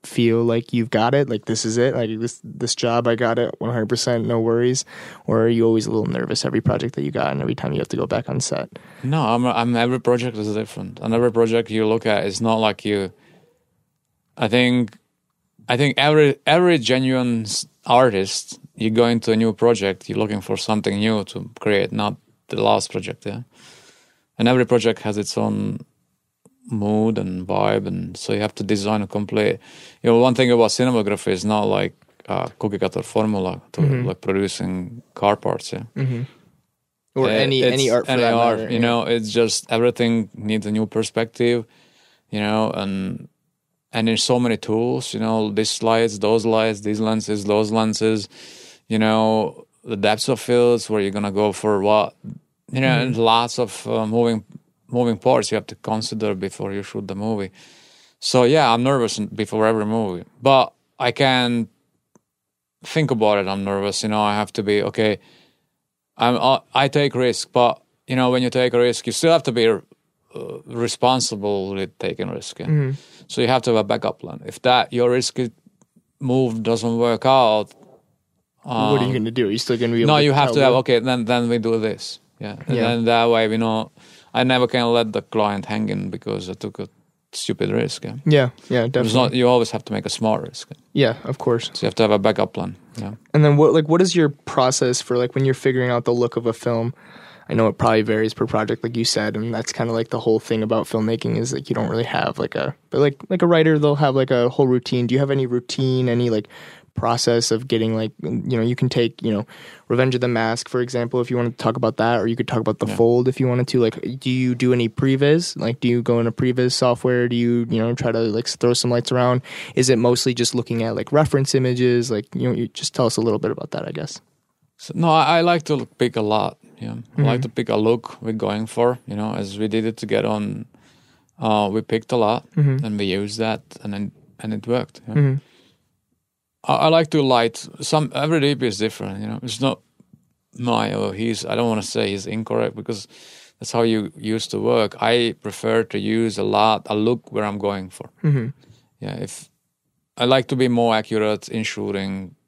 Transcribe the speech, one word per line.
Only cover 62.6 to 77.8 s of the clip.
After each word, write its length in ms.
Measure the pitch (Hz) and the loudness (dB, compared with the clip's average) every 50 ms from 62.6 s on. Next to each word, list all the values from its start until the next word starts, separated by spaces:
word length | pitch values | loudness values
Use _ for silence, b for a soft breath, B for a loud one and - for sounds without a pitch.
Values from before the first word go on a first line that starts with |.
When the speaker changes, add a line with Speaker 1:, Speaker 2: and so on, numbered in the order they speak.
| _ _ _ _ - | _ _ _ _ -16
Speaker 2:
think 260 | - - 147 143 147 131 | -6 -2 -2 0 0 0
about 260 | 113 110 107 104 101 | 2 2 2 4 2
it. 80 | 98 95 | 0 -2
I'm 140 | 98 98 98 | -4 -4 -2
nervous, 380 | 98 101 98 98 101 98 - - | -2 -2 -2 -2 -2 -4 -2 -4
you 60 | 107 | -2
know, 120 | 107 107 | 0 2
I 140 | 104 104 104 | 2 2 2
have 180 | 107 107 98 - | 0 -2 -4 -4
to 80 | - 104 | -6 -2
be, 180 | 98 104 104 98 | 0 0 0 0
okay, 360 | 101 - - 110 107 101 - b b b b b b b b b b b _ _ _ _ _ _ _ _ | -2 -2 0 0 0 0 -2 b b b b b b b b b b b _ _ _ _ _ _ _ _
I'm, 180 | - 117 120 123 | 0 0 2 2
uh, 240 | 117 - 127 135 - - _ _ | 2 2 2 2 0 -2 _ _
I 140 | 127 139 139 | 0 0 2
take 260 | - 147 143 135 - | 2 0 0 0 0
risk, 380 | 120 127 123 104 - - _ _ | 0 0 0 0 -2 -6 _ _
but, 280 | 127 120 120 - - _ _ _ _ _ - | 4 4 4 2 0 _ _ _ _ _ -4
you 80 | 127 | 0
know, 140 | 127 127 123 | 2 2 2
when 120 | 127 127 127 | 2 2 0
you 80 | 123 | 0
take 240 | 117 131 127 123 120 | 0 0 0 2 2
a 40 | 120 | 4
risk, 280 | 120 123 117 - - | 2 2 2 0 -4
you 60 | 120 107 | -6 -4
still 180 | - - 165 165 | 0 4 4 4
have 120 | 165 139 | 4 2
to 80 | - 117 | 0 0
be, 160 | 120 113 113 | 2 4 4
uh, 100 | 110 92 - _ - _ _ _ _ _ _ _ - - - - - - - | 2 2 -2 _ -20 _ _ _ _ _ _ _ -16 -14 -12 -12 -12 -14 -14
responsible 1080 | - 123 117 117 113 - - - - 131 131 123 - 113 104 98 104 101 101 95 98 98 | -12 -6 -4 -4 -4 -2 0 2 2 4 2 0 -2 -6 -4 -2 -2 -2 -2 -2 -4 -4
with 220 | 98 95 - _ _ | -4 -6 -6 _ _
taking 300 | - 90 85 - 95 92 | -6 -6 -4 -4 -6 -6
risk. 300 | 87 - - - - - | -6 -10 -10 -14 -14 -10
Yeah? 80 | - | -2
Speaker 1:
Mm-hmm. 240 | - 156 151 143 131 135 139 B B B B B B | 0 2 2 2 0 -4 -8 B B B B B B
Speaker 2:
So 120 | - - | -4 -2
you 60 | 123 117 | 2 2
have 140 | 131 127 120 | 2 2 2
to 80 | 127 | 2
have 80 | 117 110 | 2 2
a 40 | 104 | 2
backup 340 | 101 113 110 - 107 - _ | 0 -2 -2 -2 -4 -6 _
plan. 240 | - - - - - | -12 -14 -14 -14 -14
If 160 | - - - - | -14 -16 -2 2
that, 300 | 127 123 123 110 - - | 2 4 4 2 0 0
your 180 | 120 120 120 | 0 2 2
risky 420 | 123 127 123 - - - 127 120 - _ _ - _ _ _ _ _ _ _ _ _ _ | 2 0 0 -2 -4 -4 -4 -4 -6 _ _ -20 _ _ _ _ _ _ _ _ _ _
move 440 | - 127 123 131 131 123 113 113 110 | -4 0 2 2 2 2 0 -2 0
doesn't 340 | 113 117 113 110 117 117 117 | 0 0 0 0 -2 0 2
work 260 | 120 120 117 110 - | 2 0 0 2 4
out, 500 | 131 131 135 127 113 107 107 104 - - _ | 4 6 6 6 6 4 2 0 -4 -10 _